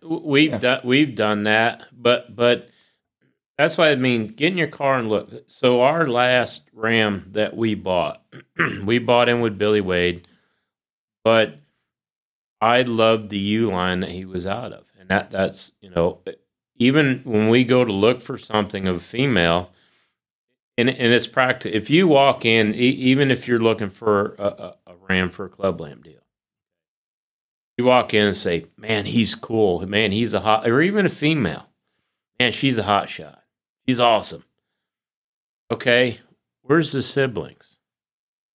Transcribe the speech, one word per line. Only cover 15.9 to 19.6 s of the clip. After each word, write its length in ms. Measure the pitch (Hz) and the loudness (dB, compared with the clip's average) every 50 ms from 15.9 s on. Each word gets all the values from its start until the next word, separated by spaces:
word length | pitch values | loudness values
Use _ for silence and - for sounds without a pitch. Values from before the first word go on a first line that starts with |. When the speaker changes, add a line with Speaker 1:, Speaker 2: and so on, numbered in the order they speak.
Speaker 1:
know, 300 | 90 85 85 87 - - _ 95 - - _ _ _ _ _ _ _ | -2 -2 -2 -2 -2 -6 _ -16 -16 -16 _ _ _ _ _ _ _
even 440 | _ 120 123 135 156 147 135 127 127 - | _ 2 2 4 4 2 2 -2 -4 -6
when 240 | 131 110 107 107 110 | -4 -2 0 2 4
we 160 | 117 127 127 | 4 2 4
go 200 | 117 127 127 127 | 4 2 2 2
to 80 | 113 98 | 0 0
look 280 | 98 101 117 127 127 | 2 2 2 2 0
for 180 | - - 131 - | -6 -12 -12 -12
something 480 | - - 110 104 101 95 - 98 95 | -10 -4 -2 -2 -2 -2 -4 -6 -4
of 160 | 92 90 87 - | -4 -4 -4 -8
female, 680 | - - 120 135 139 117 90 85 85 85 87 | -8 -6 -4 -2 0 0 2 2 2 2 0